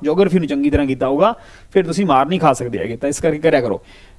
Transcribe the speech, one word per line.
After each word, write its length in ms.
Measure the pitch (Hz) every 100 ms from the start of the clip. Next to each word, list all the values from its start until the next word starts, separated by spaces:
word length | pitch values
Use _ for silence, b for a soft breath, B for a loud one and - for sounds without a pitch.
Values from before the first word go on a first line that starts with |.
ਜਿਓਗ੍ਰਾਫੀ 380 | 147 170 196 180
ਨੂੰ 80 | 147
ਚੰਗੀ 220 | 143 143
ਤਰ੍ਹਾਂ 180 | 147 139
ਕੀਤਾ 200 | 131 131
ਹੋਊਗਾ, 280 | 143 196 233 B B B
ਫਿਰ 140 | 196 175
ਤੁਸੀਂ 200 | 165 196
ਮਾਰ 200 | 131 139
ਨਹੀਂ 140 | 185
ਖਾ 140 | 160
ਸਕਦੇ 260 | 131 123 101
ਹੈਗੇ। 180 | 110 113
ਤਾਂ 120 | 139
ਇਸ 100 | 147
ਕਰਕੇ 200 | 165 151
ਕਰਿਆ 220 | 160 277
ਕਰੋ। 200 | 240 98 b b b